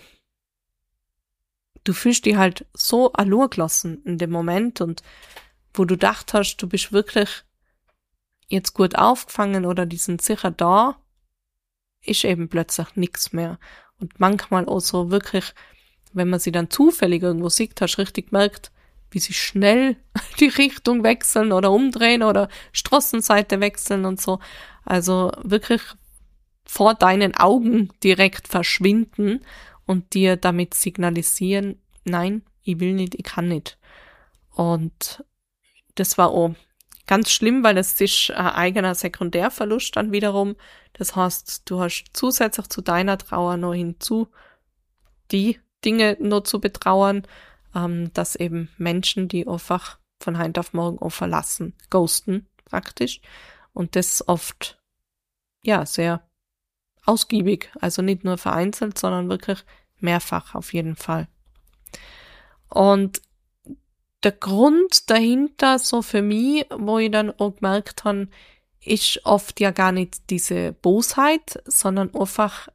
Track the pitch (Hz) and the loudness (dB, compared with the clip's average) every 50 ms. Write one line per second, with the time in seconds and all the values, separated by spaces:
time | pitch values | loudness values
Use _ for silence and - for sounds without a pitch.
0 | - _ _ _ _ _ _ _ _ _ _ _ _ _ _ _ _ _ _ _ | -12 _ _ _ _ _ _ _ _ _ _ _ _ _ _ _ _ _ _ _
1 | _ _ _ _ _ _ _ _ _ _ _ _ _ _ _ _ - 202 175 - | _ _ _ _ _ _ _ _ _ _ _ _ _ _ _ _ -4 -4 -2 0
2 | - 240 240 - - 214 208 202 190 180 180 - - - - - - - 233 240 | 2 2 2 2 2 2 2 4 2 2 0 -2 -12 -12 -8 -6 -2 0 2 4
3 | 254 247 - - 202 196 202 240 269 - - 175 160 160 - - - 170 160 143 | 4 2 2 0 0 2 2 2 2 2 0 -2 -2 -2 -2 -2 -4 -4 -8 -8
4 | - - 175 165 175 165 170 170 170 170 175 202 226 240 - - 175 165 165 - | -6 -6 -4 -2 -2 -2 -2 -2 -2 0 0 0 0 -2 -2 -4 -4 -4 -6 -8
5 | - - - - - - - - - _ _ _ _ _ - 208 185 175 185 175 | -12 -20 -20 -20 -20 -20 -20 -20 -20 _ _ _ _ _ -2 0 2 2 2 2
6 | 196 202 214 - - - - 208 196 - - - 196 175 - 185 - - 196 202 | 2 0 0 -2 -4 -2 0 0 0 0 -4 -8 -6 -4 -4 -4 -4 0 0 0
7 | 208 - - 220 202 - - - - _ _ _ _ _ _ _ _ _ _ _ | 0 2 0 -2 0 -2 -4 -10 -16 _ _ _ _ _ _ _ _ _ _ _
8 | _ _ _ _ _ _ _ _ _ - 190 190 - - - - 185 190 - - | _ _ _ _ _ _ _ _ _ -4 -4 -4 -4 -2 0 2 2 2 4 4
9 | 196 226 254 - - - - - 202 196 196 190 180 175 180 180 175 170 170 170 | 4 4 4 2 -2 -6 -4 -2 -2 0 0 0 -2 -2 -2 -2 -4 -4 -4 -6
10 | - 190 175 170 - - 214 - - 180 165 - 175 175 185 208 240 277 269 - | -4 -4 -4 -2 -2 -4 -2 -2 -4 -4 -2 0 2 4 4 4 4 2 0 -6
11 | _ _ _ _ _ _ _ _ _ _ _ _ _ _ _ _ _ _ _ _ | _ _ _ _ _ _ _ _ _ _ _ _ _ _ _ _ _ _ _ _
12 | - - 208 - - 190 180 170 165 - - 170 160 - - - 160 - - 196 | -4 -2 -2 0 0 0 0 -2 -4 -4 -2 -4 -2 -2 -4 -6 -8 -6 -4 -4
13 | 175 - - - - - - 165 170 165 175 - - - - - _ _ _ - | -4 -4 -4 -6 -6 -6 -4 -6 -6 -6 -8 -12 -18 -20 -20 -20 _ _ _ -14
14 | 185 170 - - 185 190 208 190 - - 196 185 175 - 196 185 - - - 180 | -14 -12 -2 2 2 2 2 0 -2 -2 -2 0 0 0 -2 -2 -2 -2 -2 -2
15 | 175 175 196 202 - - - 185 - - - - - - _ _ _ _ _ _ | 0 0 0 0 0 -2 -4 -4 -4 -6 -10 -18 -20 -20 _ _ _ _ _ _
16 | _ _ - 185 180 180 180 170 - 180 165 170 170 - - - 285 339 339 - | _ _ -4 -2 0 0 0 0 -2 -2 -2 -2 -2 0 2 6 6 6 6 4
17 | 202 175 175 170 180 180 170 165 175 170 - - 226 - - - 190 165 - - | 2 2 2 2 0 0 0 0 -2 0 0 0 -2 -2 -4 -2 -2 -2 -2 -2
18 | 196 - - 208 - - 214 202 208 202 - - - - _ _ _ _ _ - | -4 -4 -6 -8 -6 -2 2 2 2 2 0 -6 -20 -20 _ _ _ _ _ -20
19 | - _ - 180 - - 180 - - - - 190 202 202 220 247 269 269 233 - | -14 _ -6 -6 -6 -4 -4 -4 -4 -2 0 4 4 6 6 6 4 2 0 -4
20 | _ _ - - - - - - 302 269 - 277 277 269 - - - 240 247 233 | _ _ -10 -10 -10 -8 2 4 4 4 6 4 2 2 0 -2 -2 0 0 2
21 | 214 226 233 240 - - - 214 220 214 190 185 202 190 196 233 269 262 - 233 | 2 2 2 2 0 0 0 2 2 2 2 2 4 4 4 4 2 2 0 2
22 | 233 233 240 233 220 214 196 196 202 - - - - - - - - - 269 285 | 2 4 4 4 4 2 2 2 0 -2 -4 -12 -20 -10 -8 -8 0 2 2 2
23 | - - - 226 - - 208 208 202 - 202 190 202 202 - - - - 202 190 | 2 2 -2 -2 2 2 2 2 2 2 0 0 0 0 -2 -4 -4 -4 -2 -2
24 | 190 190 185 190 - 190 185 185 - - - - - - - _ _ - 185 180 | -2 -2 -4 -4 -2 -2 -4 -4 -6 -12 -20 -20 -20 -20 -20 _ _ -2 0 0
25 | 175 185 185 185 185 - - - - 185 208 208 - - 233 226 - - - - | 2 2 2 2 0 0 -2 -6 -2 0 0 0 2 0 0 0 -2 -6 -20 -20
26 | _ _ - _ _ _ _ _ _ _ _ _ _ - - - 202 220 220 - | _ _ -20 _ _ _ _ _ _ _ _ _ _ -8 0 4 4 4 6 6
27 | 180 185 190 202 202 185 - - - 196 233 254 233 226 233 226 196 - - _ | 6 4 6 4 2 2 4 4 6 6 6 6 4 4 4 2 2 0 -2 _
28 | - 190 185 180 196 190 - - - - - 175 175 - - - 190 196 208 226 | 2 4 4 6 4 2 2 -2 -6 -4 -2 -2 0 0 0 2 4 4 4 2
29 | 226 - - - 208 196 226 269 - - - - - - - _ _ - 185 180 | 0 -2 -2 -2 0 0 0 -2 -6 -12 -20 -20 -20 -20 -20 _ _ -2 -2 -2
30 | 180 _ - 190 190 185 185 180 - 180 175 175 180 - - - - 180 - 190 | -2 _ 0 2 4 4 4 2 2 0 2 0 -2 -2 -2 -4 -4 -4 -2 -2
31 | 175 175 165 170 165 - - - 180 190 196 196 202 196 - - _ _ _ _ | 0 0 0 0 -2 -2 -2 -2 0 0 0 0 -2 -4 -8 -10 _ _ _ _
32 | - 175 175 175 175 190 208 220 - _ _ _ _ 190 175 165 180 185 190 190 | -6 -4 -2 0 0 -2 -4 -6 -8 _ _ _ _ -6 -4 -2 0 0 0 0
33 | 185 180 180 - - - - 196 175 175 170 151 - - - _ _ _ - - | -2 -4 -6 -10 -12 -8 -6 -4 -2 -2 -2 -4 -6 -10 -16 _ _ _ -20 -20
34 | - - _ _ _ _ _ _ _ _ _ - 170 170 170 160 160 165 - - | -20 -20 _ _ _ _ _ _ _ _ _ -2 0 0 0 -2 -2 -6 -8 -10
35 | - - - - - _ _ _ _ _ _ _ _ _ _ _ _ _ _ - | -12 -12 -12 -14 -20 _ _ _ _ _ _ _ _ _ _ _ _ _ _ -4
36 | 185 - - 196 180 170 - 175 170 165 165 - _ _ _ _ _ _ - - | -2 0 2 4 4 4 4 2 0 0 -2 -6 _ _ _ _ _ _ -20 -12
37 | _ - 196 214 220 - - - 220 233 247 269 233 214 196 185 190 - - - | _ 0 2 2 2 2 0 2 2 2 2 4 4 4 4 4 0 0 0 0
38 | 196 190 - - - - - - 180 - - - 175 185 190 214 190 185 175 - | 0 0 2 0 0 -2 -2 -2 -2 -2 0 0 0 0 0 0 0 0 -2 -4
39 | - 175 - - 180 170 - 175 190 262 - - 220 208 220 262 - - - - | -6 -6 -6 -6 -4 -2 -2 0 -2 -2 -2 -4 -4 -2 -2 -2 -4 -4 -4 -4
40 | 214 214 202 208 214 208 196 202 196 202 208 - - - - - _ _ _ - | -2 0 0 0 0 0 0 0 -2 -2 -4 -8 -14 -20 -20 -20 _ _ _ -10
41 | 190 - - 185 180 180 - - - - - - _ - 185 180 175 170 - - | -8 -4 -2 0 0 0 -2 -6 -10 -12 -14 -12 _ -6 -4 -4 -2 -4 -4 -8
42 | - _ - - 254 254 254 - 233 214 - - - - - - - 185 170 175 | -10 _ -6 -4 -2 0 0 0 0 0 -2 -6 -10 -10 -10 -6 -4 -2 0 0
43 | 185 202 196 196 - - - 175 175 175 175 175 180 175 175 175 175 170 175 - | 0 0 -2 -4 -6 -6 -4 -2 -2 -2 -2 -2 -4 -4 -4 -4 -4 -6 -8 -8
44 | - - 226 220 220 - _ _ _ _ _ _ _ _ _ _ _ _ _ _ | -6 -4 -2 -2 -2 -4 _ _ _ _ _ _ _ _ _ _ _ _ _ _
45 | _ _ _ _ _ - - 98 - 120 - - _ _ _ _ - 220 220 226 | _ _ _ _ _ -4 -2 0 0 0 -2 -4 _ _ _ _ -2 0 2 4
46 | 214 208 202 - - 208 208 202 202 - - 202 - 196 - - - 190 190 196 | 4 2 2 0 0 0 0 0 0 -2 -2 -2 -2 -4 -4 -2 0 2 4 4
47 | 196 196 196 202 190 - - - - - _ _ _ - - 175 175 175 170 170 | 4 2 0 -2 -6 -10 -16 -20 -20 -20 _ _ _ -10 -6 -4 -4 -4 -4 -4
48 | 170 165 - 175 175 - - - 175 170 165 170 165 - _ - 170 170 170 185 | -6 -4 -4 -4 -4 -4 -4 -6 -4 -4 -4 -6 -8 -8 _ -6 -4 -2 -2 -2
49 | 185 - - 196 185 175 - 175 - - 175 170 - - 180 180 - - - _ | -2 -2 -2 -2 -4 -4 -4 -4 -4 -4 -6 -6 -4 -4 -4 -4 -6 -10 -18 _
50 | _ _ _ - - 180 170 170 170 165 165 175 170 - - 170 170 170 170 - | _ _ _ -10 -8 -6 -4 -4 -4 -4 -4 -6 -6 -4 -4 -4 -2 -4 -4 -6
51 | - 165 - - 180 175 165 156 - - - - 165 175 - _ _ _ - 185 | -8 -8 -6 -6 -4 -4 -4 -4 -4 -4 -6 -8 -8 -10 -12 _ _ _ 2 2
52 | 170 160 - - - 202 185 208 - _ _ _ _ _ - 185 - - - - | 2 2 0 -2 -2 -4 -4 -4 -6 _ _ _ _ _ -8 -8 -8 -8 -6 -4
53 | - 247 - - _ - - - - - - _ _ _ - - 175 - - 185 | -4 -4 -6 -10 _ -20 -20 -20 -20 -20 -20 _ _ _ -8 -8 -6 -2 -2 -2
54 | 175 - - - - - 175 165 - - - - - - - _ _ _ _ _ | -2 0 -2 -2 0 0 -2 -2 -4 -8 -12 -12 -14 -14 -16 _ _ _ _ _
55 | _ _ _ _ _ _ _ _ _ _ _ _ - 220 208 185 151 - - 170 | _ _ _ _ _ _ _ _ _ _ _ _ -2 -2 0 0 -2 -4 -4 -2
56 | 165 170 170 165 - _ _ _ _ _ _ _ _ _ _ _ _ _ _ _ | -2 -2 -2 -4 -8 _ _ _ _ _ _ _ _ _ _ _ _ _ _ _
57 | _ - 226 226 - - 226 208 175 196 202 - - - - - - 175 - 185 | _ 0 0 0 0 0 0 0 2 2 0 0 -4 -10 -10 -6 -6 -4 -2 -2
58 | 185 190 196 180 - 185 185 175 - 190 - - 185 202 208 - 233 208 - - | -2 -2 -2 -2 -2 -4 -4 -2 -2 -2 -2 0 -2 -2 -4 -4 -6 -6 -6 -4
59 | - 185 185 180 180 180 185 180 - 202 190 - - _ _ _ _ _ _ _ | -4 -2 -2 -2 -2 -4 -4 -4 -4 -6 -6 -6 -8 _ _ _ _ _ _ _
60 | - 170 175 175 - - 175 170 - - - - - - - 165 160 165 160 - | -2 -2 0 -2 -2 -4 -6 -6 -6 -8 -12 -12 -10 -6 -6 -4 -4 -4 -6 -8
61 | - - 160 160 160 - _ _ _ _ _ _ _ _ _ _ _ - - - | -6 -6 -4 -4 -6 -8 _ _ _ _ _ _ _ _ _ _ _ -20 -20 -20
62 | - - - - - - - - _ _ _ _ _ _ - - 190 202 202 196 | -20 -20 -20 -20 -20 -20 -20 -20 _ _ _ _ _ _ 2 4 4 6 4 4
63 | 196 190 - - - _ _ _ _ _ _ _ _ - 277 - _ _ _ _ | 2 0 -4 -8 -14 _ _ _ _ _ _ _ _ -20 -20 -20 _ _ _ _
64 | _ _ _ _ - 202 202 _ - 190 196 208 254 294 311 339 381 370 - - | _ _ _ _ -2 -2 -2 _ -4 -2 2 4 4 6 6 4 4 2 0 0
65 | - - 226 226 226 233 247 262 285 302 - - 277 269 262 254 - - 240 233 | 0 2 2 2 4 2 2 2 0 -2 0 0 2 2 2 2 0 -2 -2 -2
66 | 214 - - 208 202 208 214 220 247 277 294 302 - - 302 214 208 208 220 220 | -2 -2 -2 -2 0 0 0 0 0 0 0 0 -2 -4 -6 -6 -2 0 0 0
67 | 220 214 214 214 214 208 - - 208 202 196 - 196 190 196 208 202 - - - | 0 2 0 0 0 -2 -2 -2 -4 -4 -2 -2 -2 0 0 -2 -2 -6 -10 -6
68 | - 208 202 202 196 - - - - _ _ _ _ _ _ _ - - 220 - | -4 -2 -2 -2 -4 -8 -10 -16 -20 _ _ _ _ _ _ _ -4 -2 -2 0
69 | - - - - - - 208 196 - - - - 202 196 185 - 190 185 185 185 | 0 -2 -2 -2 2 2 2 2 2 -2 -4 -2 -2 0 2 2 2 2 2 0
70 | 180 - - - - - 185 175 - - 175 180 175 156 - - - 175 190 226 | -2 -4 -8 -12 -8 -6 -4 -4 -2 -2 -2 -2 -2 -4 -4 0 2 4 4 4
71 | 233 - - 277 277 302 320 320 - - - - - - - - - 196 190 196 | 2 0 0 2 2 2 2 0 -2 -8 -16 -14 -6 -2 -2 0 0 0 0 -2
72 | 190 185 - - 196 190 - - 214 196 - - - - | -2 -2 -2 -4 -4 -2 0 -2 -2 -2 -4 -8 -18 -20